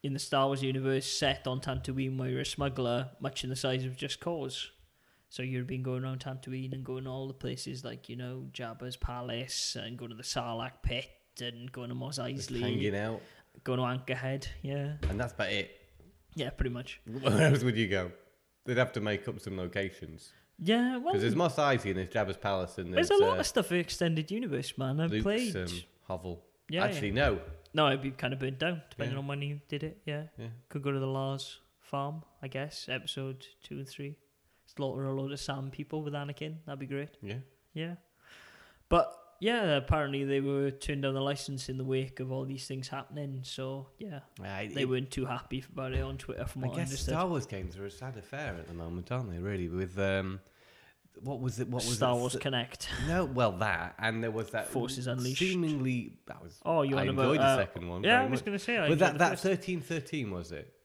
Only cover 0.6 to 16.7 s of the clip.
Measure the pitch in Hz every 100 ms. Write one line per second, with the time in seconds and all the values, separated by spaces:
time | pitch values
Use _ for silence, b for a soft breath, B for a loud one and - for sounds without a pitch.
0.6 | 131 131 135 131 131 - 147 139 - 131
1.6 | 131 127 - 131 131 131 131 131 135 -
2.6 | 139 131 123 120 131 - 139 131 127 131
3.6 | 135 131 127 127 147 - - 170 135 -
4.6 | - _ - b b b b - 127 127
5.6 | 127 131 127 127 131 131 131 131 131 131
6.6 | 131 131 127 127 131 131 135 131 127 123
7.6 | - 131 127 120 - 120 123 127 131 -
8.6 | 120 113 123 123 - 123 123 117 131 -
9.6 | - 117 113 120 117 113 120 - 120 113
10.6 | 123 - - 123 127 - _ - 123 117
11.6 | 127 127 123 123 123 - 123 135 131 123
12.6 | 123 123 104 101 107 113 B B - -
13.6 | - 127 127 127 127 127 131 135 - -
14.6 | 139 139 143 151 - 98 123 - 101 101
15.6 | 90 - - - - - _ - 127 -
16.6 | 135